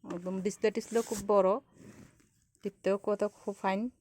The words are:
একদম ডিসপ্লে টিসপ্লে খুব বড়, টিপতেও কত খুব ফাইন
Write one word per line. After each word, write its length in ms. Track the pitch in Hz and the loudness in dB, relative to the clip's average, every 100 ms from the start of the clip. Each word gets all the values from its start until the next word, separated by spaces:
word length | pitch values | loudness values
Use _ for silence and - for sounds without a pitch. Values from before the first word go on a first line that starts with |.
একদম 320 | 226 175 180 190 | -8 -8 -6 -4
ডিসপ্লে 280 | 190 - 214 | -4 0 0
টিসপ্লে 280 | 214 - 226 226 | 0 -2 -2 -2
খুব 100 | 214 202 | -6 2
বড়, 220 | 202 185 226 _ - - - - _ _ _ _ _ | 4 6 2 _ -20 -20 -20 -20 _ _ _ _ _
টিপতেও 320 | 202 - 190 196 | -12 -4 0 0
কত 180 | 214 202 208 - | 0 0 -2 -4
খুব 160 | - 202 | -10 -4
ফাইন 180 | 196 190 240 _ | -2 0 -4 _